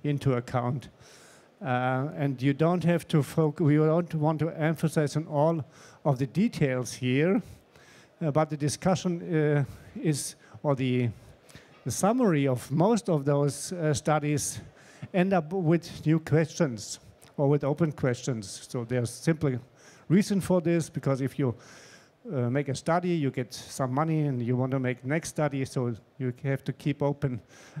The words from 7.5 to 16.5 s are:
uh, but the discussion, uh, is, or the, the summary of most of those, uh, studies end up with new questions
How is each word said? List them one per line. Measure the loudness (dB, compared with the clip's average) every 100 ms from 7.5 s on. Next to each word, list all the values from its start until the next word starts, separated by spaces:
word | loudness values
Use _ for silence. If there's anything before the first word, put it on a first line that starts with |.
| -12 _ -20 -20 -20 -20 -6
uh, | 0
but | 2 2
the | 0
discussion, | -2 0 0 2 0 -4 -2
uh, | 2 2 2 0 -6 -16 -4
is, | -2 -2 -4 -12 -20 -6
or | -2 0
the, | 0 0 0 -4 -14 -20 -20 -20 -20 -12 -8
the |
summary | 0 2 4 4 4 2
of | 0 -2
most | 2 4 2 2
of | 0
those, | 2 2 2 -2 -8
uh, | -2 0
studies | 0 2 2 2 -2 -2 -8 -14 -20 -20 -18 -4
end | 0 2
up | 2 0
with | -2 2 2 0 -4 0
new | 2
questions | 2 2 2